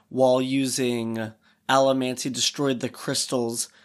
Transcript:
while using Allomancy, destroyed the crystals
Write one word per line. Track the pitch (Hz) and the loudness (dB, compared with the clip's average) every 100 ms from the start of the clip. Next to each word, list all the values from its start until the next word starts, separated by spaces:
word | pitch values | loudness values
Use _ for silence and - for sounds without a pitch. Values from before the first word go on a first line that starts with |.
| - | -6
while | 127 131 127 | 2 4 4
using | 131 135 135 123 127 120 113 113 107 - _ _ - | 2 0 0 0 0 0 -2 -4 -8 -12 _ _ 0
Allomancy, | 135 135 131 127 123 135 | 4 4 2 0 -4 -6
destroyed | 120 - - 143 123 | -2 -2 0 0 0
the | 123 | -4
crystals | - - 131 - 131 117 117 - _ | -6 -4 -4 -2 -2 -2 -4 -8 _